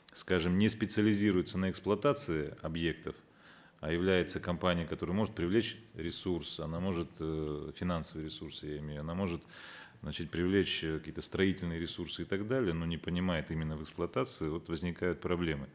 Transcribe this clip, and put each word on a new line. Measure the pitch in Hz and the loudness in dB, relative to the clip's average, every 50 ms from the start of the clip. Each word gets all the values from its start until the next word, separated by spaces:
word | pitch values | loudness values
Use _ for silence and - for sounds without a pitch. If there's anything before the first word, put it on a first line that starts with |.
| _ - - | _ -12 -10
скажем, | - - - 92 90 80 90 90 98 | -6 0 4 4 4 6 6 6 6
не | 107 110 | 6 6
специализируется | 113 - 110 90 - 107 104 110 104 101 104 104 92 92 85 - - | 4 2 0 0 4 4 6 6 6 6 6 6 6 4 2 2 0
на | 92 95 95 | 0 0 0
эксплуатации | 90 - - 95 104 104 - 143 139 - - - 82 76 73 71 - - | 0 0 0 0 2 4 4 2 2 2 0 0 0 0 0 -2 -6 -6
объектов, | - 80 80 82 85 80 76 - - - - - - - - - - - - - - - _ - | -6 -4 -2 0 0 0 0 -2 -6 -10 -10 -10 -14 -20 -20 -20 -20 -20 -20 -20 -20 -20 _ -6
а | 78 78 | -2 0
является | 82 85 92 95 92 90 85 - - 95 | 0 2 4 4 4 4 4 2 -2 -4
компанией, | - 90 87 82 92 90 87 85 82 | -2 -2 0 2 4 2 4 2 0
которая | - - - 80 80 90 | -2 -4 -4 -2 0 0
может | 107 107 101 - | 0 0 0 0
привлечь | - 85 87 98 117 - - - - - - - | 0 0 2 4 2 2 0 -4 -12 -16 -14 -10
ресурс, | 82 80 85 - - - 92 87 82 73 - - - | -6 -6 -6 -6 -4 -2 -2 -2 -2 -2 -6 -8 -6
она | 78 78 82 85 | -6 -4 -4 -2
может, | 92 98 87 85 82 - - - | -2 0 0 -2 -2 -4 -6 -6
э, | 80 80 78 78 78 76 73 73 73 76 - | -4 -4 -2 -2 -2 -4 -4 -4 -6 -8 -6
финансовые | - 95 90 87 80 78 - - 80 78 | -4 -2 0 0 0 -2 -6 -8 -8 -8
ресурсы, | 78 - - 80 76 - - 78 | -8 -8 -10 -12 -12 -12 -10 -8
я | 76 73 | -8 -6
имею, | 73 76 76 73 73 | -6 -6 -6 -6 -6
она | 76 82 85 | -6 -4 -2
может, | 92 98 87 85 76 - - - - - - - - - - - - | -2 0 -2 -2 -4 -8 -12 -18 -18 -16 -16 -16 -16 -18 -18 -16 -10
значит, | - 76 - - 82 78 | -8 -8 -6 -6 -6 -4
привлечь, | - 82 87 92 98 98 87 - - - 82 | 0 0 2 4 4 4 4 2 0 -2 -2
э, | 80 78 73 | -2 -4 -4
какие-то | - 80 - - | -6 -8 -10 -10
строительные | - - - 87 95 95 87 95 92 85 82 82 | -8 -4 2 4 4 4 4 2 -2 -4 -2 -2
ресурсы | 85 82 - - 85 - - - | -4 -4 -4 -6 -6 -6 -6 -6
и | 85 | -4
так | - 98 98 104 | -2 -2 -2 0
далее, | 110 135 131 120 87 82 | 0 0 2 2 2 2
но | 82 82 | 0 0
не | 82 82 | 0 -2
понимает | 78 - 82 85 90 92 92 85 78 73 - | -2 -2 -2 0 0 2 2 2 0 0 -2
именно | 80 80 80 78 78 | -2 -2 -2 -2 -4
в | 76 78 | -4 -6
эксплуатации, | - - - 87 87 - 127 131 - - - 82 78 | -8 -4 -4 -4 -2 0 -2 -2 -2 -2 -4 -2 -2
вот | 78 85 - - | -2 -2 -4 -4
возникают | 82 78 87 87 82 - 95 90 82 - | -4 -2 -2 -2 -2 0 0 0 0 0
проблемы | - 87 87 85 87 80 73 69 67 - | 0 0 0 2 2 0 0 -2 -4 -10